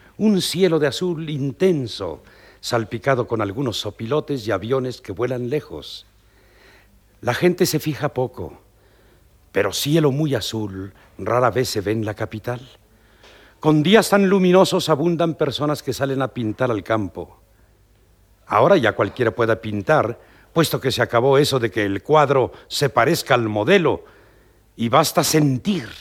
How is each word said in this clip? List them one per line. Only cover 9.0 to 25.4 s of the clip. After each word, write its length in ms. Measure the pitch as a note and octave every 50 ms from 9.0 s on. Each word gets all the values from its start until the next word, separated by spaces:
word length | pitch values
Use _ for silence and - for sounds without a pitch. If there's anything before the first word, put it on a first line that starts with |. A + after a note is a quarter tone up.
| _ _ _ _ _ _ _ _ _ _ -
pero 180 | G2 G2+ G2
cielo 400 | - - - C#3 D3+ E3 D3+ C#3
muy 240 | C3 C#3+ D#3+ C#3+ C3
azul 560 | A2 - - - A2 G#2+ G2 F#2+ F#2+ F#2+ G2 - _ _ _ _
rara 340 | - G2 G#2+ A2+ B2 B2+ A#2+
vez 180 | G2+ B2+ B2 -
se 100 | - G#2+
ve 140 | F2+ G2+ A2
en 100 | A2+ G#2+
la 100 | G#2+ G#2
capital. 460 | - A2 - - G#2+ - A#2+ B2 B2 B2+ - - _ _ _ _ _ _ _ _ _ - - - - - - _ -
Con 200 | - D#3 D#3 D3+
días 280 | C#3+ F3+ G#3+ A3 - -
tan 180 | G3+ G3+ G3
luminosos 640 | F#3 G3+ F#3+ F#3 F3+ F3+ F#3+ F#3 - F#3+ F3+ - D#3+
abundan 460 | D#3 C3 E3 F3 E3+ D#3+ E3+ E3 D#3
personas 480 | - D#3 C#3 - A#2+ D3 D3 D3 - -
que 100 | C3+ A#2
salen 280 | - C#3 C3+ C3+ B2+
a 120 | B2+ A2 -
pintar 360 | C3 A#2 G#2+ G#2 - B2+ B2
al 140 | A2+ G2+ -
campo. 560 | - A2+ A2 G2+ F2 - F2+ D#2+ - - _ _ _ _ _ _ _ _ _ _ _ _ _ _ _ _ _ _ _ _ _ _
Ahora 300 | - G2+ G#2+ B2+ C3 G3+
ya 160 | D#3+ A2+ G#2
cualquiera 400 | - - A2 G2 - - A#2+ A2+
puede 240 | G#2+ - A#2 A2+ A2+
pintar, 640 | A2 - G#2+ G#2 G#2 F#2+ - D#3 C#3 G#2+ A2 A#2 - - _ - _ _ _
puesto 300 | - E3 D#3 - - G#2+
que 100 | - C3+
se 100 | - A#2+
acabó 360 | A#2 - - A#2 B2 C#3 C3+
eso 240 | C#3 D3 - C3+ B2+
de 100 | A#2 A2
que 140 | - A2+ G#2
el 180 | G2 G2 G2+ -
cuadro 480 | - D3+ D3+ D3 C3 C#3 C3 A#2 - - - -
se 220 | - - - D3 B2+
parezca 460 | - A#2 A#2 C#3+ E3+ - - - C3
al 120 | A#2+ A2+
modelo, 560 | G#2+ G#2 G#2 G#2 C#3 G3+ G3 D#3+ C3+ F#2 - - - - - _ _ _ _ _ _ _ _ _ _ _
y 140 | - A#2 A#2
basta 340 | A#2+ D#3 D#3 - - F3+ D3
sentir 640 | - - D#3+